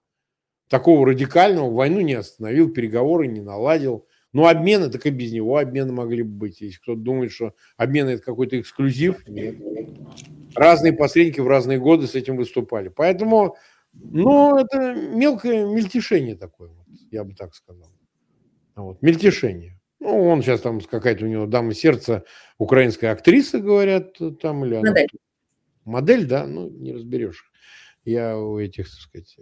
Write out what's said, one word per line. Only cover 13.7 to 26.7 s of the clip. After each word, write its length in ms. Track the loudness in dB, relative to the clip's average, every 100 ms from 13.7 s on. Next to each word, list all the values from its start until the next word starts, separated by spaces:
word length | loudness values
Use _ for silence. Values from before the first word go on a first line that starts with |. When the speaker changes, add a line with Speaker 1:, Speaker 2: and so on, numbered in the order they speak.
| _ _
Speaker 1:
ну, 640 | -20 -6 0 4 6 6 4
это 360 | 2 -2 -4
мелкое 720 | -6 -6 0 0 0 -2 -2 0
мельтешение 720 | -2 -2 -4 0 -2 -2 -10
такое, 340 | -16 _ -20
вот, 160 | -20 _ -20 _
я 120 | -12
бы 100 | -12 -16
так 200 | -20 _
сказал. 360 | _ -20 _ _ _ _ _ _ _ _ _ -16
Вот, 260 | -16 0
мельтешение. 800 | 0 4 2 2 -4 -6 -16 -20 _ _
Ну, 280 | -4 0 2
он 140 | 2
щас 180 | 0 -2
там 200 | -4 -8
с-, 60 | -8
какая-то 380 | -4 -2 -2 -4
у 20 |
него 160 | -4 -2
«Дама 260 | -2 -2
сердца», 500 | 0 0 0 -4 -6 -6 -20 _ -8
украинская 520 | 2 4 4 0 -4
актриса, 460 | 2 4 4 2 -4
говорят, 580 | 0 2 2 0 -4 -10 -10 -6
там, 240 | -6 -4 -4
или 100 | 0
она 140 | 2
Speaker 2:
Модель. 160 | 2 0 -6 _ _ _ _ _ _ -8
Speaker 1:
модель, 400 | -4 2 2 2
да? 200 | -4 -4
Ну, 220 | -12
не 240 | -14